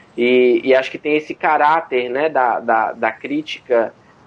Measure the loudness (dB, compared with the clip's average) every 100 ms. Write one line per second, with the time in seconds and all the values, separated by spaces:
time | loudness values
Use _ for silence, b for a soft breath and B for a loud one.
0 | B -2 2 4 4 2 2 0 0 -8
1 | -4 -4 -4 -4 0 2 2 2 0 -4
2 | -2 -2 -2 0 0 -2 0 0 0 -2
3 | -6 -6 -8 -8 -8 -14 -2 0 0 -8
4 | b _